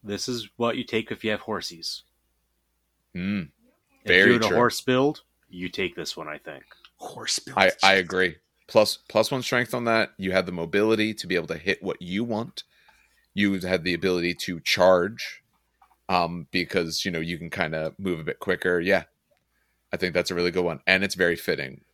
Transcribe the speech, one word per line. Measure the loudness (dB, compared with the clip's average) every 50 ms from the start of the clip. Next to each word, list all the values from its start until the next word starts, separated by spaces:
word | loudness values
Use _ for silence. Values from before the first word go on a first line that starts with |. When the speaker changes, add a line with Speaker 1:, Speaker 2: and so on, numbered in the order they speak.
| _
Speaker 1:
This | -6 -6 -6 -4 -6
is | -6 -6 -8 -12 _
what | -2 0 0 0
you | -2 -4
take | -2 -2 -2 -2 -2
if | -10 -4 -2
you | -2
have | -2 -2 -4
horsies. | -6 -6 -6 -6 -8 -12 -10 -10 -10 -10 -10 _ _ _ _ _ _ _ _ _ _ _ _ _ _ _ _ _ _ _ _ _ _ _
Speaker 2:
Mm. | -8 -4 -4 -4 -4 -6 -10 _ _ _ _ _ _ _ _ _ _ _
Speaker 1:
If | 4
Speaker 2:
Very | 6 8 8 8
Speaker 1:
you're | 6
in | 6 4
a | 2
Speaker 2:
true. | 4
Speaker 1:
horse | 4 4 2 2 -2
build, | -2 0 2 4 4 2 0 -2 _ _ _ _ _ _
you | -12 -10 -10 -10
take | -4 -4 -4 -4 -4
this | -8 -10 -10 -10
one, | -10 -10 -12
I | -12 -12
think. | _ -16 -16 -16 -18 _ -20 _ _ -20 _
Speaker 3:
Horse | _ -16 -14 -14 -10 -6 -4 -4 -4
build. | -6 -4 2 4
Speaker 2:
I, | 4 4 4 6 6
I | 6 6
agree. | 6 2 0 0 0 0 0 0 _ _ _ _ _ _
Plus, | 2 4 4 4 4 0 -8 _ _
plus | 0 0 2 2
one | 0 -4 -4
strength | -2 -2 -2 -2 -2 -4
on | -4 0
that. | 0 2 2 0 -2 _ -8
You | -6 0 0
have | 0 0
the | 0 -4
mobility | -6 -6 -2 0 2 4 4 4 2 2 -2 -2
to | -8 -6
be | -2 -2
able | -2 -2 -4
to | -8 -6
hit | -2 -4 -4 -2 -2
what | -8 -6 -6 -8
you | -6 -4 -4 -2
want. | -2 -4 -6 -6 -8 _ -18 -18 _ _ _ _ _ _ _ _ _ _ _ _ _ _
You | 0 2 2 2 0
have | -2 -2 -2 0 0
the | -2 -2
ability | 0 0 0 0 2 0 -2 -4
to | -4 -6 -8 -8 -6
charge, | -2 -2 2 6 6 8 8 6 4 0 -4 -8 -12 -14 -14 -16 _ _ _ _ _ _ _ _ _ _ _ _ _ 0
um, | 0 2 2 0 -2 -8 -10 _
because, | -4 -4 -4 -2 -2 -2 -2 -2 -4 -4 -4
you | -4
know, | -4 -4
you | -6 -6 -8 -8
can | -10 -10
kinda | -6 -4 -4 -4 -2 -4 -4 -6 -6 -6
move | -4 -4 -4 -4
a | -4
bit | -8 -8 _
quicker. | -4 -4 -4 -2 0 0 0 2
Yeah. | 2 2 2 2 0 _ _ _ _ _ _ _ _ _ _ _ _ _ _ _ _ _ -6
I | -4
think | -4 -2 0
that's | 0 -2 -2
a | -2
really | -2 -2 0
good | 0 0 -2
one. | -2 -4 -4 2
And | 2 2 2 2
it's | -2 0
very | 2 2 2 2
fitting. | 0 -2 -4 -4 -4 -4 -10 -12 -18 _ _